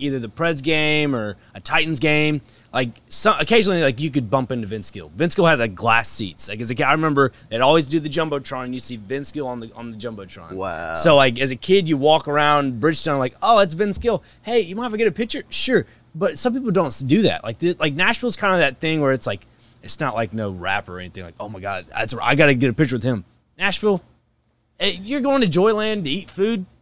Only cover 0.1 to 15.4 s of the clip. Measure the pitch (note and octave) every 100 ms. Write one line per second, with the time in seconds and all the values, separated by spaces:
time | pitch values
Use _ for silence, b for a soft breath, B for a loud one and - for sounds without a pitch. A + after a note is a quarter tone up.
0.1 | C3+ A2+ - E3 D3+ C3+ D#3 D3+ D3+ D3
1.1 | B2+ G#2+ - b G2+ - D#3+ D#3+ D3 D#3
2.1 | D3+ D3+ D3+ b b b B2+ B2 - _
3.1 | - A3 G#3+ D#3 A#3 G3 F3 C#3+ A#2+ D#3
4.1 | C3+ A2 C3+ B2 B2+ G#2 G#2+ G2 G2+ D#2
5.1 | F2 E3+ - E3+ D3 A#2 F2+ A2+ A2+ A#2
6.1 | - G2+ D2+ - G#2+ A#2 A#2+ C3+ D#3 D#3+
7.1 | C#3 C3 B B A#2 C3 E3 C3+ E3 D3+
8.1 | D3+ D#3+ C#3+ B2+ C3 B2+ B2+ - A#2+ G2
9.1 | C3+ C#3 D3 C3 B2 A2+ A#2 A#2 A2 A#2
10.1 | G#2+ F#2+ G2 E2 F#2 F#2+ D#2+ E2 E2 E3
11.1 | C#3+ C3+ A#2+ C3+ B2+ - G3 E3 C#3+ C#3+
12.1 | D#3 D3+ D3 D3 D3 C#3 A#2+ C#3+ D#3 E3
13.1 | C#3 B2+ - G#3 A3+ G3 D#3+ G#3 - A#3+
14.1 | G#3 b b - A#3+ E3+ G3 A#3+ G#3+ A3
15.1 | E3+ A3+ C#4